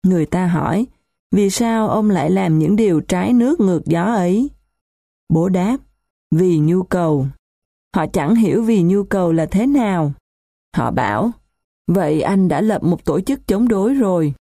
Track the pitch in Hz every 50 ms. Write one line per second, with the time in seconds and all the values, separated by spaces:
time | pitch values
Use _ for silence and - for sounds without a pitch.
0 | - 185 185 170 156 - - 175 185 175 175 156 151 - - 196 240 254 _ _
1 | _ _ _ _ _ _ - 196 208 196 190 - 240 233 226 226 220 208 - 214
2 | 214 208 202 175 135 156 175 190 190 180 160 156 156 151 202 208 226 202 170 151
3 | - - 190 180 185 202 247 240 233 254 311 349 208 190 180 156 - - 165 170
4 | 175 208 240 208 180 175 185 214 262 285 - _ _ _ _ _ _ _ _ _
5 | _ _ _ _ _ _ 165 160 165 190 185 185 180 208 247 269 - _ _ _
6 | _ _ _ _ _ _ - 160 185 185 175 156 151 156 175 185 185 - - 180
7 | 175 160 151 143 131 139 139 _ _ _ _ _ _ _ _ _ _ _ - 190
8 | 156 151 - 196 147 147 226 233 226 180 135 202 226 220 233 202 170 170 190 202
9 | 202 196 - 196 185 170 165 165 160 151 - 185 226 269 285 285 240 208 190 175
10 | 156 143 143 - _ _ _ _ _ _ _ _ _ _ - - 117 120 - -
11 | - 202 208 208 - 240 233 _ _ _ _ _ _ _ _ _ _ - 170 196
12 | 180 147 151 156 - - 196 196 190 175 160 139 202 220 208 - - 160 175 -
13 | _ - 147 160 190 - 269 269 - - 202 202 240 247 226 190 190 226 277 269
14 | 240 196 180 175 160 147 139 -